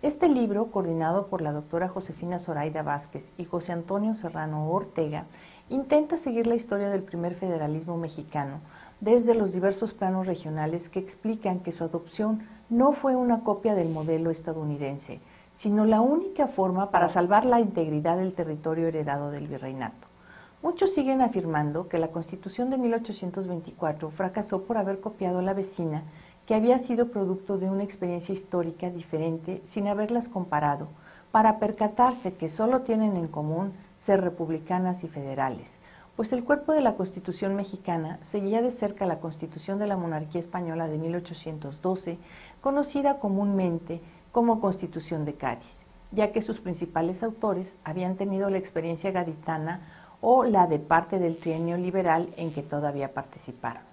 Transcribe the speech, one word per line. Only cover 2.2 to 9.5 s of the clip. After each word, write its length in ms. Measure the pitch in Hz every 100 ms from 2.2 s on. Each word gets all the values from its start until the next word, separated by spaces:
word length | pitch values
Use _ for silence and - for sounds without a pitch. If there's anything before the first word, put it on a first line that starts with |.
| 175 175
Zoraida 440 | 175 151 156 156
Vázquez 500 | 151 143 - 143 - -
y 80 | 170
José 260 | 175 175
Antonio 420 | 170 170 196 214
Serrano 560 | 214 175 160 156 151 156
Ortega, 540 | 180 202 - 156 151 - - - - -
intenta 480 | 262 269 302 302 330
seguir 280 | 277 226 233
la 80 |
historia 340 | 233 233 202 202
del 140 | 196
primer 320 | 190 170 170
federalismo 640 | 175 190 170 151 156 160 170
mexicano 640 | 165 156 147 151 139 139 - - - -
desde 340 | 208 240 233
los 180 | 226 202